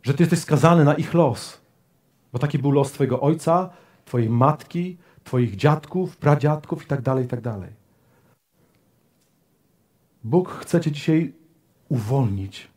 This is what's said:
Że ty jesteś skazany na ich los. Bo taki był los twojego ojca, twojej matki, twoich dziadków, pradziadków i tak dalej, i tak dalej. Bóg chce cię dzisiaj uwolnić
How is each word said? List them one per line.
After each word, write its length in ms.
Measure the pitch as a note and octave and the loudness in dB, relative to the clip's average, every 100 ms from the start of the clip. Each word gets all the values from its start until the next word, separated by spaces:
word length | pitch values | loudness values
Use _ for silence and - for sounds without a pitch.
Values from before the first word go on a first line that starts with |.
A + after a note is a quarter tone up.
Że 100 | A#2+ | -4
ty 100 | C#3+ | 2
jesteś 160 | E3+ F3 | 2 2
skazany 460 | - D3 D#3+ E3+ C#3+ | 0 4 6 6 4
na 80 | |
ich 200 | D3+ - | 2 0
los. 480 | E3+ D3+ A#2 - - _ _ _ _ _ _ _ | 2 2 0 -10 -20 _ _ _ _ _ _ _
Bo 60 | B2 | -6
taki 200 | D3 D3 | -4 -2
był 120 | C3+ | 2
los 200 | C#3 C#3 | 2 0
twojego 300 | - C3 B2+ | -2 -2 0
ojca, 480 | C#3+ D#3+ - E3+ F#3 - _ _ _ | 0 0 0 0 0 -10 _ _ _
twojej 240 | B2 A2+ | -2 0
matki, 680 | A#2+ C3+ D3+ - E3+ F3+ F3 _ _ | 2 2 2 -6 -8 -8 -10 _ _
twoich 320 | - B2+ A#2+ G2 | -6 -2 -2 0
dziadków, 640 | C#3+ D3+ - F3+ F3+ - | 0 0 -2 -6 -6 -2
pradziadków 680 | D3 D3 D3 D3+ - D#3+ | 0 2 0 -2 -6 -10
i 40 | - | -6
tak 140 | C#3+ | -6
dalej, 240 | B2+ C3 B2 | -2 -4 -4
i 20 | |
tak 140 | B2 | -6
dalej. 280 | A2+ G#2+ F2+ G#2 _ _ _ _ _ _ _ _ _ _ _ _ _ _ _ _ _ _ _ _ _ _ _ _ | -8 -10 -12 -18 _ _ _ _ _ _ _ _ _ _ _ _ _ _ _ _ _ _ _ _ _ _ _ _
Bóg 260 | A2 D#3+ F#3 | 0 0 0
chce 320 | - - E3+ | -8 -2 -2
cię 100 | E3 | 0
dzisiaj 420 | D3 - D#3+ E3 - _ _ _ _ _ | -4 0 0 0 -8 _ _ _ _ _
uwolnić 800 | C3 G#2+ C#3 A#2 G2 G2 - - | -4 -2 0 0 -2 -8 -14 -20